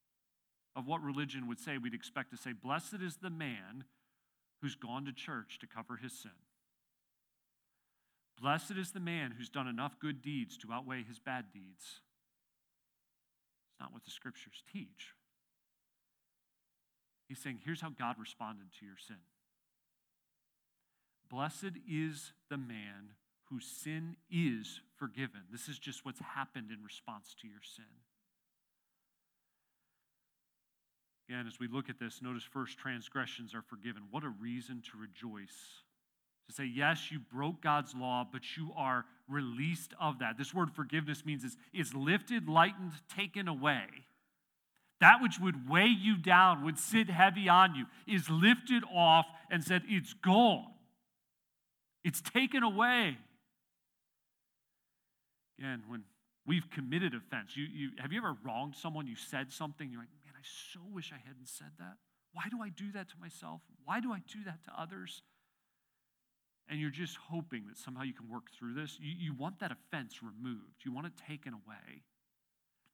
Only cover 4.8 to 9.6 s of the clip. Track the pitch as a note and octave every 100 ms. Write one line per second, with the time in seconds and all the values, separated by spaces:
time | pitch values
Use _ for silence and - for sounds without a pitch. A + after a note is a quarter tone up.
4.8 | A2+ B2+ C#3 B2+ - C3 G#2 - A2+ A2+
5.8 | A2+ A#2+ B2 - A2 F2+ _ _ _ _
6.8 | _ _ _ _ _ _ _ _ _ _
7.8 | _ _ _ _ _ - C3 D#3 E3+ F#3+
8.8 | F3+ G3 E3+ E3+ C3 A#2 A#2 C#3+